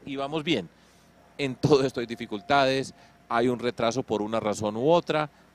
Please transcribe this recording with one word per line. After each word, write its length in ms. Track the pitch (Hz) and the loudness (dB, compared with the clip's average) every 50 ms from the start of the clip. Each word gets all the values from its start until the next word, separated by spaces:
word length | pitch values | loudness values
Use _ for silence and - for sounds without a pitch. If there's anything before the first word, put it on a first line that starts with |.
| - | -12
y 120 | 139 135 | -10 -8
vamos 280 | 139 139 139 156 160 147 | -6 -6 -4 -4 -4 -2
bien. 240 | 175 156 107 87 80 _ _ _ _ _ _ _ _ _ _ _ _ _ - | 0 -2 -2 -2 -6 _ _ _ _ _ _ _ _ _ _ _ _ _ -6
En 160 | 143 135 127 | -6 -6 -4
todo 320 | - - 143 151 131 135 | 0 4 6 6 6 6
esto 140 | 131 - 127 | 4 -2 -4
hay 60 | 120 | -6
dificultades, 880 | 110 113 - 117 - 107 104 - - 143 143 135 131 135 135 127 98 - - - - _ _ _ - | -6 -6 -8 -8 -8 -8 -6 -2 2 4 4 4 4 2 0 -4 -6 -12 -20 -20 -20 _ _ _ -2
hay 180 | 117 117 123 127 | 0 2 2 2
un 100 | 123 113 | 0 0
retraso 440 | 117 123 - - 117 117 113 131 - | -2 -4 -2 0 -2 -2 0 -2 -4
por 180 | - 113 101 | -2 -2 -2
una 200 | 104 107 113 113 | -2 -2 -2 -2
razón 360 | 104 104 101 98 110 104 104 | -2 -2 -2 -2 -4 -4 -4
u 140 | 113 127 156 | -2 2 2
otra, 400 | 170 175 - - 151 156 151 151 _ _ _ _ | 2 2 2 0 -2 -2 -2 -4 _ _ _ _